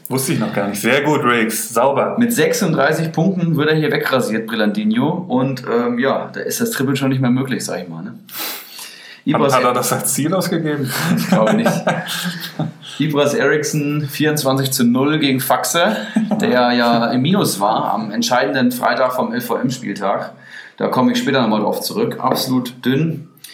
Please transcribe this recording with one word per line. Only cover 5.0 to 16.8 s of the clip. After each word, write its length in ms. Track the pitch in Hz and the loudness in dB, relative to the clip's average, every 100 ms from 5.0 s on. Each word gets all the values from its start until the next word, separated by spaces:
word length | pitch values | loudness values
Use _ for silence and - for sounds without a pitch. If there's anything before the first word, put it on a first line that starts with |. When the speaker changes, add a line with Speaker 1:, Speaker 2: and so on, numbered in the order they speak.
| 147 185 - | 2 0 -2
Speaker 2:
Und, 340 | 127 139 127 104 | 0 0 -2 -2
ähm, 280 | 120 120 120 | 0 0 0
ja, 280 | 135 - - | 0 0 -4
da 80 | - | -8
ist 200 | - - | -6 -2
das 120 | 117 | -2
Triple 240 | - 135 135 | 0 0 0
schon 140 | 135 | 0
nicht 100 | 135 | 2
mehr 100 | 127 | 2
möglich, 340 | 127 131 104 | 2 0 -4
sag 180 | - 90 | -4 -8
ich 60 | 87 | -8
mal, 140 | 80 | -10
ne? 120 | 98 - - - - - - - - - - - - | -12 -14 -14 -10 -8 -10 -14 -16 -16 -18 -20 -8 -2
Speaker 1:
Hat, 120 | 113 | 2
Speaker 2:
Ibras 160 | 113 127 | 4 4
Speaker 1:
hat 80 | |
er 80 | 123 | 4
das 200 | 123 113 | 2 0
als 220 | 127 - | 0 0
Ziel 180 | - 151 | -2 0
ausgegeben? 560 | 185 - 165 151 147 127 - 160 233 | 0 0 -2 -2 -2 -4 -4 0 0
Speaker 2:
Ich 100 | - | 2
glaube 280 | 185 220 | 2 4
nicht. 140 | 214 233 | 4 2
Speaker 1:
<laughs> 1300 | 165 - 160 - - 180 170 - - - - - - | 0 -2 -2 -4 -6 -6 -8 -8 -6 -8 -8 -12 -4
Speaker 2:
Ibras 340 | 156 143 143 | -2 2 2
Eriksson, 720 | 117 139 151 143 156 143 147 147 | 2 2 2 0 -2 -2 -2 -4
vierundzwanzig 640 | - 151 151 135 135 135 | 0 0 2 0 0 0
zu 140 | - | 2
null 340 | 120 127 139 151 | 2 4 2 2
gegen 220 | 139 131 | 2 0
Faxe, 560 | - 127 - 170 185 214 - 220 220 - | 2 0 0 2 2 0 -2 -2 0 0
der 320 | 123 123 123 | 2 4 4
ja 320 | 123 | 4